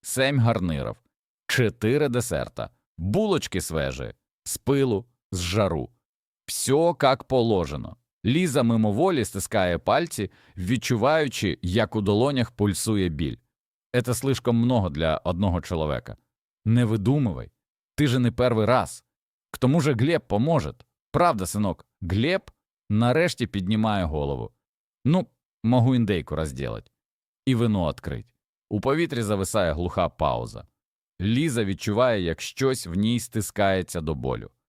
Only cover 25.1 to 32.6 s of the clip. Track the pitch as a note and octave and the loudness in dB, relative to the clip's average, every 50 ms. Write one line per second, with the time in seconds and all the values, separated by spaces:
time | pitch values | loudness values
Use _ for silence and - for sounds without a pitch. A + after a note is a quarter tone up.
25.1 | D#3 F#3 - _ _ _ _ _ _ _ - A2 B2 B2+ A#2 C3 C3 B2 A#2 G2 | 2 2 0 _ _ _ _ _ _ _ 0 2 4 4 4 4 4 2 2 2
26.1 | G#2 E2+ C#2+ - D2+ D2+ D#2+ D2+ C2 B1 C#2 A#1 A1 A1 - _ _ _ _ _ | 0 -2 -2 -4 -4 -4 -4 -4 -6 -6 -8 -8 -8 -10 -12 _ _ _ _ _
27.1 | _ _ _ _ _ _ _ - C3 A2+ A#2+ A2+ G#2+ G2 F2 D2+ - - - - | _ _ _ _ _ _ _ 0 0 2 2 2 2 0 0 -2 -4 -4 -8 -8
28.1 | C#2 A#1 - _ _ _ _ _ _ _ _ _ G#2 G#2 - C3 C#3+ D#3 E3+ E3 | -8 -8 -10 _ _ _ _ _ _ _ _ _ -6 -2 0 0 0 0 0 -2
29.1 | D3 A#2+ A2+ G2+ G#2+ G2 F#2+ - - A2 F#2+ E2+ D2 D#2 F2 F2 - - F2 D#2 | -2 -4 -2 -2 0 -2 -2 -2 0 0 0 0 0 -2 -4 -4 0 0 -2 -2
30.1 | _ _ D#2+ C#2+ B1 A#1+ A#1+ A1+ A1 A#1 - _ _ _ _ _ _ _ _ _ | _ _ -2 -2 -2 -2 -6 -10 -12 -16 -18 _ _ _ _ _ _ _ _ _
31.1 | _ _ F2+ G#2 A#2 B2+ D#3 E3 B2 A#2 A2 G2 F#2+ E2+ - - G2+ G#2+ B2+ B2+ | _ _ -2 0 0 2 0 0 0 -2 -2 -2 -4 -4 -2 -2 2 2 2 2
32.1 | A2+ G#2 F2+ E2 D#2+ - - - - - | 2 0 0 -2 -4 -4 -8 -12 -6 -2